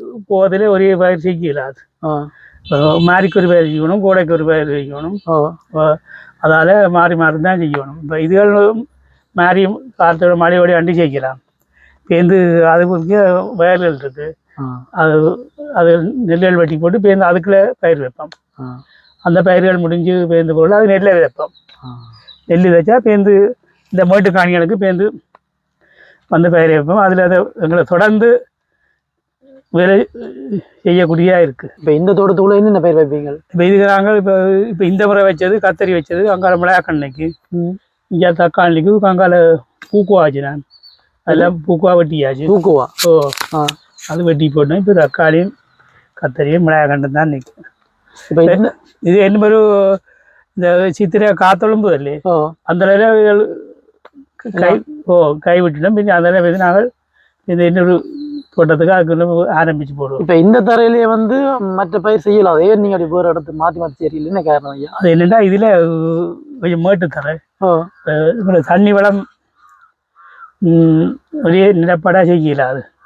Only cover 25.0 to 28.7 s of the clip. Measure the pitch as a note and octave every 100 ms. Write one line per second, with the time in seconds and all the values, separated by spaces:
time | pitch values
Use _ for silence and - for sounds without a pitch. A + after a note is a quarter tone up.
25 | G#3 - _ _ _ _ _ _ _ _
26 | _ _ _ D#3+ F3 E3 D#3+ D#3 D3 G3+
27 | G3 F#3 F3+ F3+ G#3 - E3 F3 D#3 F3
28 | G#3+ G#3+ A#3 A#3+ - _ _